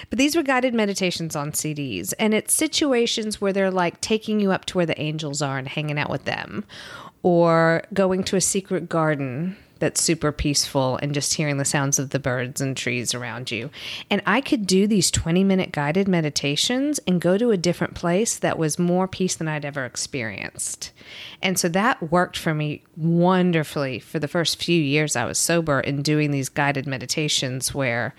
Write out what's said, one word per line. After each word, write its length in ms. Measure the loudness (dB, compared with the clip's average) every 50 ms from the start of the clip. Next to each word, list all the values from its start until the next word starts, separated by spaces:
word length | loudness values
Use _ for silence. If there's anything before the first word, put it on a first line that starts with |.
| -10 -6
But 100 | 0 2
these 180 | 2 4 4 2
were 60 | 2
guided 300 | 2 2 2 2 2 2
meditations 640 | 2 0 0 0 0 0 -2 0 -2 -6 -4 -4
on 180 | -4 -4 -4 -4
C 200 | -4 -4 -4 -4
Ds. 400 | -4 -6 -4 -4 -6 -6 -6 -4
And 200 | 0 0 2 2
it's 200 | 2 0 0 0
situations 880 | 0 0 0 0 0 2 2 4 2 2 2 0 -2 -4 -6 -6 -2
where 100 | -2 0
they're, 200 | 2 2 2 2
like, 280 | 2 2 0 0 -2 -4
taking 400 | -2 -2 -2 -2 0 0 0 2
you 140 | 2 2 2
up 100 | 0 -2 -4
to 100 | 0 0
where 80 | 0
the 120 | 0 0 -2
angels 400 | -2 -4 -4 -4 -4 -4 -4 -2
are 160 | -2 -2 -2 -4
and 100 | -6 -6
hanging 320 | -6 -4 -4 -2 -2 -2
out 100 | -2 -2
with 140 | -2 -4 -2
them, 400 | -4 -4 -4 -6 -8 -8 -10 -10 -10 -14 -18 -16 -16 -16 -16 -16 -18 -16 _
or 640 | 2 4 6 6 6 6 6 6 6 4 4 2 0 -2 0
going 300 | 2 2 4 2 0 0
to 140 | 0 2 2
a 40 |
secret 460 | 2 2 0 -2 -2 -2 -4 -4 -2 0
garden 720 | 0 2 2 2 2 0 -2 -4 -4 -4 -4 -4 -6 -8 -16 _ _ -2
that's 220 | -2 0 0 0
super 300 | 2 2 0 2 0 -2
peaceful 640 | -2 0 -2 0 2 0 0 0 0 0 2 2 0 -2
and 120 | -2 -2 -2
just 200 | -2 -2 -2 0
hearing 240 | 0 0 0 0 0
the 80 | -2
sounds 340 | 0 0 0 2 2 0 0
of 120 | -2 -2
the 80 | -4 -2
birds 420 | -2 -2 -2 -2 -4 -4 -4 -4
and 160 | -4 -4 -4 -4
trees 360 | -4 -2 -2 -2 -2 -4 -4
around 380 | -6 -6 -8 -8 -8 -8 -6
you. 180 | -6 -6 -6 -8 -10 -12 -14 -12 -12 -14 -4 -2
And 120 | -2 0 2
I 140 | 2 2 2
could 260 | 2 0 -2 0 2
do 220 | 2 4 4 4 6
these 240 | 4 4 2 2
twenty-minute 640 | 0 0 0 2 4 4 4 4 4 2 2 0 -2
guided 340 | -2 -2 0 2 2 2 4
meditations 920 | 2 2 2 0 -2 -2 -2 0 0 0 0 0 0 0 0 0 -2 -2 0
and 140 | 0 0 2
go 180 | 4 4 4 4
to 140 | 4 2
a 60 | 2 2
different 360 | 2 0 0 0 -2 -4 -4
place 440 | -4 -2 0 2 2 2 0 -2 -2
that 200 | 0 0 0 0
was 220 | 0 -2 0 0
more 300 | 0 2 2 2 0 -2
peace 260 | -2 -2 -2 -2 -2
than 140 | -4 -4 -4
I'd 160 | -4 -4 -6
ever 180 | -6 -6 -6 -8
experienced. 1080 | -6 -6 -8 -8 -6 -6 -6 -6 -6 -6 -8 -10 -12 -10 -8 -8 -8 -8 -10 -12 -16 -16 -20 -20 -20 -18 -18 -18 -18 -12 -4
And 180 | -2 -2 0 0
so 80 | 0 0
that 420 | 2 2 2 2 0 0 -2 0 2
worked 240 | 2 2 0 -2 -4
for 160 | -4 -2 -2
me 300 | 0 -2 -4 -4 -8 -10 _ _
wonderfully 1040 | -2 0 2 4 6 6 6 6 4 4 4 2 2 0 -2 -2 -4 -4 -2 -4 -6
for 200 | -10 -6 -6 -4
the 80 | -4 -2
first 340 | -2 0 0 0 -2 -4 0
few 180 | 2 2 4
years 360 | 4 4 2 2 2 0 0 -2
I 80 | -2
was 120 | -2 -2 -2
sober 440 | 0 2 2 2 2 2 0 0
in 200 | 0 0 -2 -2
doing 300 | 0 2 2 2 2 2
these 160 | 0 -2 -2 -2
guided 380 | -2 0 0 2 0 -2 -4 -4
meditations 880 | -6 -6 -6 -4 -2 -2 0 0 0 -2 -2 -2 -4 -4 -4 -4 -2
where 420 | -2 -2 0 0 0 -2 -4 -6